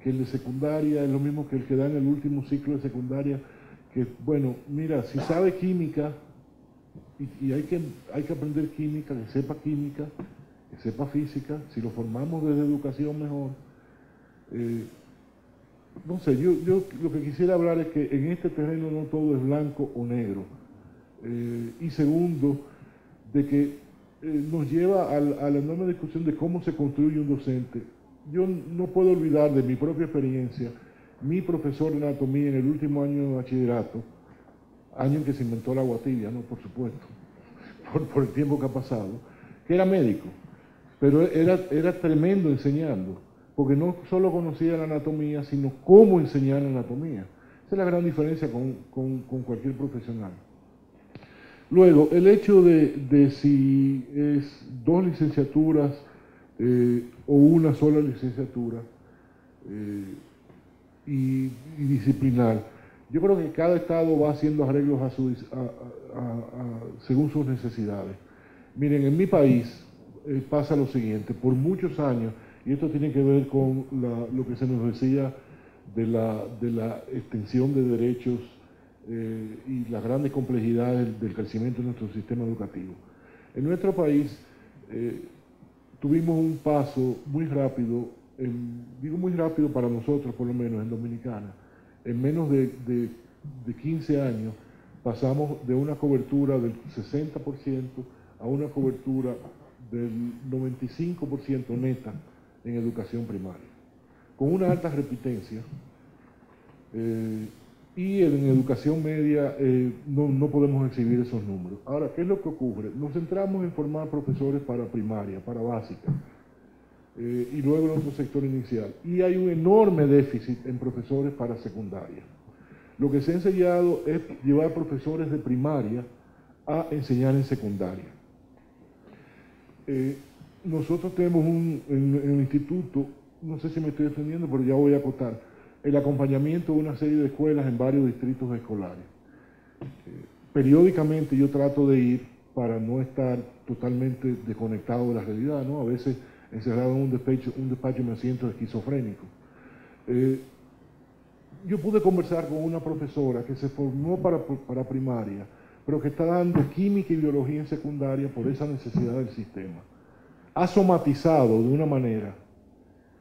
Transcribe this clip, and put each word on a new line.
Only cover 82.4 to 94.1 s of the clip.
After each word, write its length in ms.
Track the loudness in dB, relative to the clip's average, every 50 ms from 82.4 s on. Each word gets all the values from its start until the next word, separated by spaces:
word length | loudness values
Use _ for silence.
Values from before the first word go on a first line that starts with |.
| -4
educativo. 480 | -4 -4 -6 -6 -10 -10 -12 -12 -12 -14 -16 -20 -20 -20 -20 -20 -20 -20 -20 -20 -12 -8
En 80 | -4
nuestro 320 | -2 -2 -2 0 0 0 0
país, 420 | 2 2 2 4 2 2 0 -6 -14 -20 -20 -20 -20 -20 -20 -20 -20 -16 -12
eh, 300 | -8 -6 -6 -6 -6 -8 -12 -16 -20 -20 -20 _ -20 -20 -20 -20 _ _ _ _ -12 -4
tuvimos 360 | 0 2 2 2 2 2 2
un 220 | 2 2 0 -2 -2
paso 560 | 0 0 2 2 0 0 0 0 0 0 -2 -4 -6
muy 200 | -6 -4 -4 -2
rápido, 640 | -2 0 0 0 0 -2 -2 -4 -2 -2 -4 -4 -8 -12 -20 -20 _ _
en, 480 | -8 -6 -6 -6 -6 -8 -10 -10 -12 -14 -16 -14 -10
digo 160 | -8 -6 -4
muy 160 | -2 -2 -2
rápido 360 | 0 0 0 0 2 2 0 2
para 200 | 2 0 0 0
nosotros, 460 | -2 -2 0 0 0 0 -2 -4 -6
por 120 | -4 -4
lo 60 | -4
menos 300 | -2 -2 -2 -2 -2 -4
en 80 | -4 -6
Dominicana, 600 | -6 -6 -6 -8 -8 -8 -8 -8 -8 -10 -10 -14 -16 -20 -20 -20 -20 -20 -20 -20 -20 -14 -8
en 160 | -6 -4 -2
menos 300 | 0 0 0 0 2 2
de, 220 | 4 2 2 0 -2 -6 -6
de, 220 | -4 -2 -2 -2 -4 -8 -14 -20 -20 -20 _ -18 -18 -16 -12 -10
de 100 | -10 -8 -6
quince 400 | -6 -4 -4 -4 -2 0